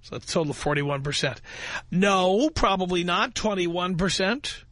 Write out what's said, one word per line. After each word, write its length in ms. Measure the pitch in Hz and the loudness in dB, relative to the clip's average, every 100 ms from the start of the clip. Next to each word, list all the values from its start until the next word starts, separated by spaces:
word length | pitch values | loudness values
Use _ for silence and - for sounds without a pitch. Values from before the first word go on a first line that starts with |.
So 140 | - 123 | -10 -12
that's 140 | - | -4
a 40 | |
total 160 | 185 151 | -2 -2
of 60 | 135 | -2
forty-one 460 | - 147 143 143 | 0 0 0 -4
percent. 380 | 139 139 143 - - - - - - | -4 -2 -2 -4 -14 -14 -10 -10 -4
No, 580 | 180 202 190 185 196 311 | 2 4 4 4 4 2
probably 540 | 311 220 190 180 180 | 2 2 2 0 0
not, 300 | 175 180 247 | 0 0 0
twenty-one 640 | - 214 196 175 170 180 175 | 0 -2 0 0 0 -2 0
percent. 680 | 185 - 190 254 - - - | 0 2 0 0 -4 -12 -16